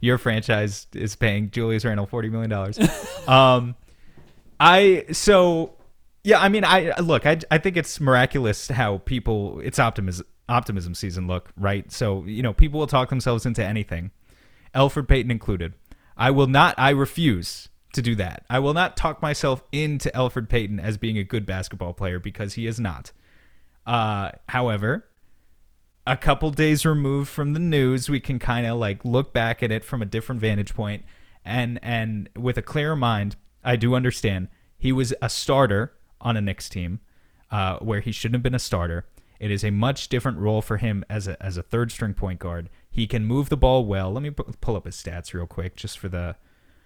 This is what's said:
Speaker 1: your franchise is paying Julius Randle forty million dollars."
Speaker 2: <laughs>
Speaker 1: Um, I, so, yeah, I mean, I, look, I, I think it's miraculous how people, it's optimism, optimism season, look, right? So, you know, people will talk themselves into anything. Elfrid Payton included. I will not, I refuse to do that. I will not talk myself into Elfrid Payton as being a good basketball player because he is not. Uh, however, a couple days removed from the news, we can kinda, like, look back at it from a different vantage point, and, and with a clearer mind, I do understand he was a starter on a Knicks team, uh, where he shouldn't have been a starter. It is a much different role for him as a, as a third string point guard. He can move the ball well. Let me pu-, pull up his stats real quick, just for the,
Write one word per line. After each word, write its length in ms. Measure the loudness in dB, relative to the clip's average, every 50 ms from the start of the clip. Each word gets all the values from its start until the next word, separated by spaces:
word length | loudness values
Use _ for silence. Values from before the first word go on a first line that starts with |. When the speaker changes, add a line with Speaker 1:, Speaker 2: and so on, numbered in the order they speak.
Speaker 1:
your 160 | 0 2 2
franchise 720 | 2 2 0 0 0 0 0 0 2 0 -2 -4 -8 -14 -14 -10
is 220 | -8 -6 -6 -4
paying 360 | 0 0 0 0 0 -2 -2
Julius 340 | -2 -2 0 0 0 0 0
Randle 220 | -2 -2 -2 -4
forty 220 | -4 -4 -6 -4 -4
million 200 | -4 -4 -4 -4
dollars." 300 | -4 -4 -4 -4 0 2 2 2 2 0 -8
Speaker 2:
<laughs> 240 | -12 -12 -6 2
Speaker 1:
Um, 480 | 6 8 10 10 10 8 6 2 0 -6 -10 -16 -20 -20 -20 -20 -20 -20 -20 -20 -20 -20 -20 -20 -10 0 4
I, 460 | 6 8 8 8 8 8 6 4 2 -4
so, 600 | -4 0 4 6 8 8 8 6 4 2 -2 -4 -10 -18 -20 -20 -20 -20 -20 _ _ _ 4
yeah, 160 | 6 6 6
I 100 | 6 4
mean, 140 | 4 4 4
I, 300 | 4 4 4 4 2 0 0
look, 280 | 2 2 2 4 4
I, 100 | 2 2 2 2 2
I 80 | 2 2
think 180 | 2 2 0
it's 220 | -2 -2 -4 -4 -2
miraculous 680 | 2 4 6 6 4 4 2 0 0 0 -2 -2 -4
how 300 | -4 -2 0 0 0 -2 -4
people, 600 | -4 -4 -4 -2 -2 -2 -2 -2 -2 -4 -8 -8 -8
it's 140 | -4 0
optimism, 480 | 2 2 2 0 -2 -4 -4 -4 -6 -10 -14 -18 _ _ 0
optimism 460 | 0 0 0 -2 -4 -6 -6 -6 -8
season, 320 | -8 -8 -8 -6 -6 -4
look, 240 | -4 -4 -6 -6 -10 -8
right? 360 | -4 -2 -2 -2 -2 -6 -8
So, 320 | -6 -2 -2 0 -2 -2 -4
you 160 | -6 -6 -4
know, 120 | -2 2 6
people 260 | 6 6 6 4 -2
will 80 | -2
talk 220 | 0 2 0 0 0
themselves 360 | -2 -2 0 0 0 0 0
into 180 | -2 -2 -2 -2
anything. 460 | -2 -2 -4 -4 -6 -6 -8 -8 -10 -14 _ _ _ -20 _ _ _ -20 _ _ -4 0
Elfrid 340 | 2 2 2 2 2 4
Payton 220 | 4 4 4 4 0
included. 440 | -2 -2 -2 -4 -4 -4 -4 -8 -10 -14 _ -20 -20 -20 _ _ -4
I 140 | 0 2 4
will 160 | 4 4 4
not, 260 | 4 6 6 6 6 4 4
I 100 | 2 4
refuse 800 | 4 4 2 0 0 0 2 2 2 2 -2 -8 -10 -14 -16 -20 -20 _ _ _ -4
to 80 | -2
do 140 | -2 0 0
that. 280 | -2 -2 -4 -8 -12 -8 -4
I 80 | -2
will 160 | 0 0 2 2
not 240 | 0 0 -2 -2
talk 240 | -2 -2 -2 -2 -2
myself 400 | -4 -4 -2 0 0 0 0 -2 -4 -6
into 380 | -4 -4 -2 -2 -2 -2 -2 -2 -2
Elfrid 340 | 0 0 0 -2 -2 -2 0
Payton 300 | 0 0 0 0 -4 -4
as 180 | -2 -4 -4
being 200 | -2 -2 -2 -2 -2
a 40 | -2
good 220 | -2 -4 -4 -4
basketball 480 | -4 -4 -6 -6 -8 -8 -8 -8 -8 -6
player 240 | -4 -4 -4 -4 -4
because 340 | -6 -8 -8 -8 -8 -8 -6
he 100 | -6 -6
is 140 | -6 -4 -4
not. 320 | -4 -4 -6 -8 -14 -18 -20 _ _ _ _ -20 _ _ -20 -20 -20 -20 _ _ -6
Uh, 460 | -2 0 0 0 0 -2 -2 -4 -6 -8 -12 -10 -4
however, 560 | -2 0 0 0 0 0 0 0 -2 -2 -6 _ _ _ _ -20 -20 _ _ _ _ _ _ _ _ _ _ _ _ _ -4
a 80 | -2 -2
couple 360 | 0 2 2 2 2 2 -2
days 340 | 2 2 4 4 4 4 4
removed 440 | 2 2 2 0 0 0 -2 -2 -4
from 240 | -4 -4 -2 -2 -2
the 60 | 0
news, 480 | 0 2 2 4 4 4 2 0 -2 -2
we 100 | -4 -4
can 180 | -2 -4 -4
kinda, 380 | -2 -2 -2 0 0 -2 -2 -2
like, 280 | -2 -2 -2 -4 -4 -2
look 300 | 0 0 0 0 0 0
back 300 | 0 0 0 0 -2 -2
at 80 | -2
it 120 | -2 -4 -6
from 200 | -6 -6 -6 -4
a 20 |
different 340 | -4 -4 -6 -4 -6 -4 -2
vantage 360 | 0 0 0 0 -2 -4 -4
point, 280 | -6 -6 -6 -6 -8 -12 -16 -20 -20 -20 -20 -20 _ -10
and, 360 | -6 -4 -2 -2 -2 -4 -6
and 480 | -6 -4 -2 -2 -2 -2 -4 -6 -8 -10 -8
with 220 | -6 -4 -2 -2 -2
a 20 |
clearer 340 | -4 -4 -2 -2 -2 0 0
mind, 400 | 0 2 2 2 0 0 -2 -6 -8 _ _ _ _ -2
I 120 | 0 0
do 200 | 2 4 2 2
understand 540 | 2 2 0 -2 0 -2 -2 -2 -2 -4 -8 -12 _ _ _ _
he 140 | -4 0 0
was 200 | 2 2 0 0 -2 -2 -4
a 60 | -4
starter 640 | -4 -2 0 2 4 4 4 4 4 2 0 -2 _ _ -20 _ _ -6
on 160 | -2 -2 0
a 40 | 0
Knicks 280 | 0 -2 -4 -6 -10 -10
team, 300 | -8 -6 -6 -6 -6 -8 -10 _ _ _ _ _ _ _ _ -6
uh, 280 | -4 -2 -2 -2 -2 -4
where 220 | -4 -4 -4 -2
he 100 | -4 -4
shouldn't 240 | -6 -4 -4 -2 -2
have 80 | 0 0
been 100 | 0 -2
a 60 | -2
starter. 480 | -4 -2 -2 -2 -2 -2 -4 -6 -8 -10 _ -20 -20 _ _ -8
It 100 | -4 -4
is 140 | -2 -2 0
a 80 | 0
much 360 | 0 2 2 0 0 -4 -4
different 300 | -4 -4 -2 -2 -2 -2
role 240 | -2 0 0 0 0
for 160 | -2 -2 -4
him 260 | -2 -2 -2 -2 -4 -4 -6
as 180 | -8 -8 -6
a, 140 | -8 -8 -8 -8
as 140 | -8 -8
a 60 | -8 -6
third 280 | -4 -2 -2 -2 -2
string 220 | -4 -4 -4 -4 -4
point 260 | -4 -4 -6 -6 -6
guard. 300 | -8 -8 -8 -8 -10 -12 -16 -20 _ -6
He 160 | -4 -2 -2
can 180 | 0 -2 -2 0
move 240 | 0 0 0 0 -2
the 80 | 0
ball 260 | 2 4 4 4 4 2
well. 260 | 0 -2 -2 -2 -4 -4
Let 80 | -6
me 80 | -6 -8
pu-, 240 | -8 -8 -10 -10 -10 -6
pull 140 | -4 -4 -4
up 100 | -4 -6
his 100 | -10 -14
stats 380 | -12 -12 -10 -10 -10 -12 -10 -10
real 140 | -8 -8
quick, 280 | -8 -8 -8 -8 -8 -10
just 220 | -12 -12 -12 -12
for 100 | -10 -10
the, 280 | -8 -6 -6 -6 -8 -10 -12 _ _ _ _ _ _ _ _ _